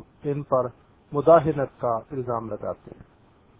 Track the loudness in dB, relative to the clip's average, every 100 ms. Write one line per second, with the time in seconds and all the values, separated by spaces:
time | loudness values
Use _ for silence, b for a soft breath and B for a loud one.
0 | -10 _ -6 -6 -2 0 -2 -8 _ _
1 | _ 0 6 6 6 -2 -6 -4 -4 -4
2 | -6 -8 -6 -6 -6 -8 -8 -10 -14 -20
3 | -20 _ _ _ _